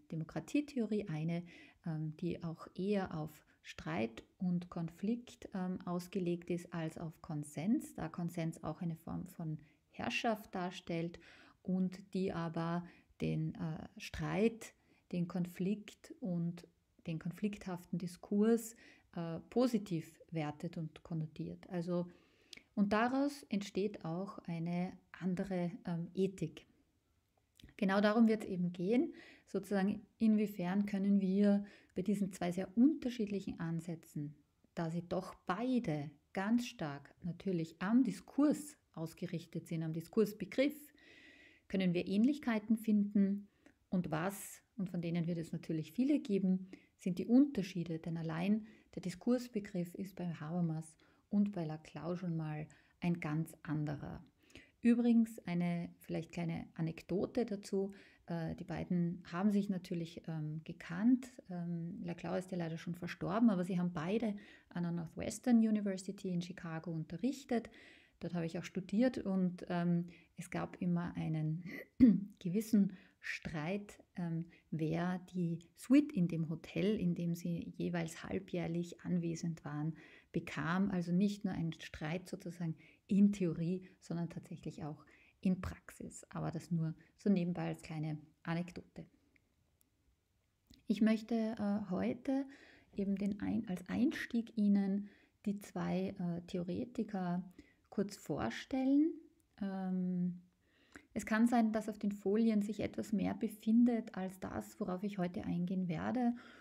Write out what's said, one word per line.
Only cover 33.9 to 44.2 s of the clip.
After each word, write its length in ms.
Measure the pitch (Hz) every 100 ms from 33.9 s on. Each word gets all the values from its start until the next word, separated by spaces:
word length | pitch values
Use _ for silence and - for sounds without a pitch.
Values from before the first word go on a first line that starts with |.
| 165 - 160 147 147 _ _ _ -
da 140 | 165
sie 160 | 170 175
doch 300 | 180 - - -
beide 640 | 185 247 247 240 151 147 - _
ganz 360 | - 196 240 -
stark 460 | - 156 143 - -
natürlich 520 | 175 170 196 180 160 -
am 240 | 185 240 254
Diskurs 720 | - - - 294 226 - - _
ausgerichtet 720 | - 160 - 180 165 - 165 165
sind, 140 | 165
am 120 | 160
Diskursbegriff, 840 | 165 - - 208 - 180 - 285 - - _ - - - - - _ -
können 240 | 196 185
wir 120 | 175 -
Ähnlichkeiten 720 | 196 247 294 - 214 214 220
finden 720 | - 208 202 202 196 202 202 _ _ _ -
und 240 | 185 175
was, 500 | 156